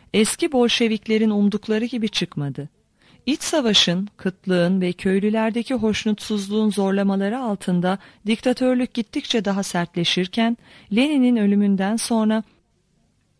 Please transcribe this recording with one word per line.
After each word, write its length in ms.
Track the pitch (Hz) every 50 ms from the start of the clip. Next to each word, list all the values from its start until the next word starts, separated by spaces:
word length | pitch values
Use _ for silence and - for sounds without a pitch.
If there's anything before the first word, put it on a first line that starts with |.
| _ _ -
eski 380 | 202 220 - - - 330 339
Bolşeviklerin 760 | 277 247 240 226 - - 240 220 220 214 - 220 220 214 226 220
umdukları 540 | 208 208 202 202 208 202 - - 214 220 240
gibi 240 | 240 254 233 226 208
çıkmadı. 600 | - - 175 - - 151 143 139 131 147 139 - _ _ _ _ _ _ _ _ _ _ -
İç 160 | 240 302 -
savaşın, 680 | - - 349 311 240 220 202 - - 180 170 185 202 - _
kıtlığın 640 | - - 190 185 _ - 185 185 175 170 180 190 190
ve 120 | 180 180
köylülerdeki 800 | 180 - - 190 190 196 202 214 220 220 220 226 208 240 226 - 262
hoşnutsuzluğun 960 | 226 214 220 202 - - 220 214 - - - 214 208 196 196 208 220 214 214
zorlamaları 680 | 190 208 190 196 196 196 202 196 196 196 196 202 226 262
altında 600 | 254 226 202 - - 190 180 175 175 180 196 - - - - _ -
diktatörlük 680 | 208 226 - - 254 240 - 262 254 254 247 254 - -
gittikçe 500 | 240 226 - - 196 - - - 226 180
daha 180 | 202 196 202
sertleşirken, 920 | 190 - - 175 175 - - 175 170 - - 180 185 185 - 233 226 233 240 - _ - - - - - 196
Lenin'in 400 | 233 269 302 302 269 247 247 247
ölümünden 600 | 226 208 202 202 202 208 202 196 185 190 196 226
sonra 460 | 233 - - 233 220 214 214 220 220 208 _ _ _ _ _ _ _ _ _ _ _ _ _ _ _ _ _ _ _